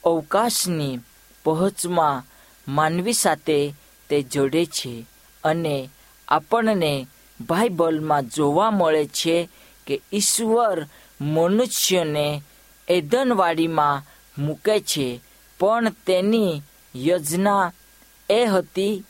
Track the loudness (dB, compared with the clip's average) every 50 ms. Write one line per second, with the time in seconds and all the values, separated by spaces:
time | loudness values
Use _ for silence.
0 | 2 2 0 0 -2 -2 0 0 0 0 -2 -2 -2 -2 -2 -2 -4 -4 -6 -8
1 | -12 -18 -20 _ -20 -20 -20 -4 -2 -2 0 0 0 -2 -2 -4 -6 -2 0 2
2 | 2 2 0 -2 -8 -14 -20 -20 -20 -20 -20 _ _ -4 -2 0 0 0 0 -2
3 | -2 -2 -2 0 0 0 0 0 0 0 0 0 0 -2 -6 -12 -20 _ _ _
4 | -6 -2 -2 -2 -2 -2 -2 -2 0 0 2 0 -2 0 -4 -8 -8 -8 -10 -12
5 | -14 -18 -20 -20 -20 -20 _ -4 -2 -2 -2 0 -2 -2 -4 -4 -6 -10 -18 _
6 | -20 -20 -20 -20 _ -2 -2 -2 0 0 0 0 2 2 0 2 0 0 -2 -2
7 | -6 -10 _ -20 -20 -20 _ -16 -6 -4 0 0 0 0 0 0 0 0 0 -2
8 | 0 0 0 0 0 -4 -4 0 0 2 2 2 2 2 2 2 2 2 2 2
9 | 0 -2 -4 -4 0 0 0 0 0 -4 -12 -20 -20 -20 -20 _ _ -6 -6 -6
10 | -6 _ -4 -2 0 0 0 0 0 2 2 2 2 2 0 -2 -6 -10 -14 -20
11 | -20 -20 -12 -6 -4 -2 0 2 2 2 2 2 0 0 -2 -2 0 0 2 0
12 | 0 0 -2 -2 -2 -2 -4 -6 -10 -16 -20 -20 _ -20 -20 _ _ 0 0 0
13 | 2 0 0 0 2 2 2 2 2 2 2 0 0 0 2 2 2 2 0 -2
14 | -6 -14 -20 -20 -20 -16 -8 -6 -4 -4 -6 -4 _ 0 0 0 -2 -4 -4 -4
15 | -4 -4 -6 -8 -14 _ _ -20 _ _ _ _ 0 0 2 2 0 -2 -2 _
16 | _ 0 0 0 2 2 2 2 0 0 -2 -6 -10 _ _ _ _ _ -12 -4
17 | 0 0 0 0 -2 -2 -2 2 2 2 4 2 2 0 -4 _ -20 _ _ _
18 | -20 _ _ _ _ _ 2 2 4 4 2 2 0 0 _ -2 -2 -2 -2 -4
19 | -6